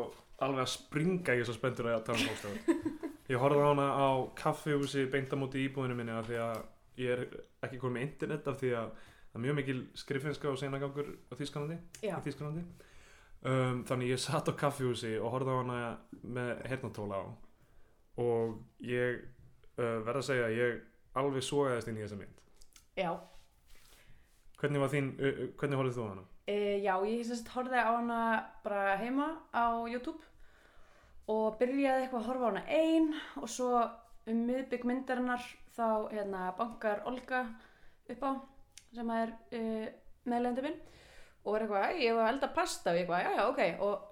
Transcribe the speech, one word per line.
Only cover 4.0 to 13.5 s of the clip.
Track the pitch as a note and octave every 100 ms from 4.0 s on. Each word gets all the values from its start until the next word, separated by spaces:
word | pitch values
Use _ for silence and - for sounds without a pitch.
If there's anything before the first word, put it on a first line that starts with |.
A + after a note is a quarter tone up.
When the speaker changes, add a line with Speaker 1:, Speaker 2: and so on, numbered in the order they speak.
| C#3 C3 B2+ -
Speaker 1:
kaffihúsi | D#3+ D3+ - C#3+ C#3 C#3 C3
beint | C#3 C3
á | C#3
móti | C3 C3+
íbúðinni | C3+ C3+ C3 A#2+
minni | A#2
af | A2+ A2+
því | A#2+
að | A#2 A2 - - _
ég | - B2
er | B2 B2 - - _
ekki | A#2+ B2
kominn | B2 B2
með | C#3
internet | - D#3 D3+ D3
af | C3+
því | B2+
að | A#2+ A2
það | - - - - A2+
er |
mjög | B2 D3
mikil | C3+ C3 - -
skriffinnska | - C#3 D3 C#3 D3
og | B2+
seinagangur | C#3 C#3 C#3 C#3 C#3+ D#3 -
á | B2+
Þýskalandi, | C#3+ D3+ D3 E3+ F3 -
Speaker 2:
Já. | G#3+ D#3+
Speaker 1:
í |
Þýskalandi. | C3 C3+ D3 D#3 F3 - - - - - - -
Um, | C3+